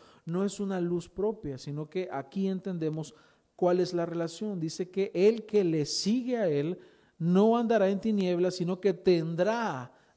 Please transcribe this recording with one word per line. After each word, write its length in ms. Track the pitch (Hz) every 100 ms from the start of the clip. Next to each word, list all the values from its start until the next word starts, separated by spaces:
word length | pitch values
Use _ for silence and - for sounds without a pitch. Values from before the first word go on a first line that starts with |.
| - _ -
no 200 | 175 196
es 140 | 196
una 200 | 196 185
luz 300 | 175 175 -
propia, 480 | - 214 214 147 127
sino 320 | 143 147 151
que 180 | 185 185
aquí 360 | 135 135 190 190
entendemos 680 | 185 190 175 156 156 151 - _ _ _ -
cuál 240 | 180 180
es 140 | 175
la 120 | 175 170
relación. 540 | 170 165 - 214 185
Dice 320 | 160 - 180
que 200 | 196 196 170
el 300 | 202 226 -
que 160 | 208
le 220 | 180 160 143
sigue 520 | - 196 247 240 240
a 100 | 185
Él 300 | 143 156 185 - _ _ _
no 400 | 165 185 220 233
andará 320 | 226 220 190
en 100 | 196
tinieblas, 560 | 226 202 180 175 180 180
sino 240 | 175 185
que 140 | 202
tendrá 1000 | 175 185 170 165 165 190 233 214 135 120 _ _